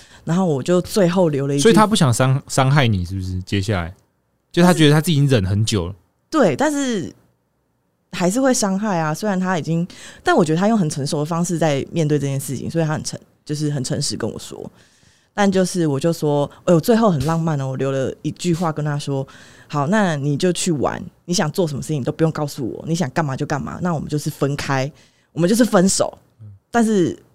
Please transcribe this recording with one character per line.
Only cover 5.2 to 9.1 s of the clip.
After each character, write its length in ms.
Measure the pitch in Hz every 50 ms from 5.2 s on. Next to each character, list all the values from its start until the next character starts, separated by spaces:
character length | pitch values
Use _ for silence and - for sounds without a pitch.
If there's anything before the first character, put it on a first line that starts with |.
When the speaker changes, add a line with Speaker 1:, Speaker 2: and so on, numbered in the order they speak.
| 143
Speaker 2:
忍 180 | 139 135 113 92
很 200 | 90 98 101 113
久 240 | 110 113 98 82 87
了。 60 | 98 - _ _ _ _ _ -
Speaker 1:
对， 260 | - 311 240 175 127
但 160 | - 254 311 294
是 400 | 285 277 254 233 190 135 90 - _ _ _ _ _ _ _ _ _ _ _ _ _ _ _ _ _ _ _ -
还 180 | - 180 175
是 100 | 196 262
会 140 | 269 269 247
伤 240 | - 220 196 190 190
害 200 | 214 220 190 165
啊， 140 | 160 151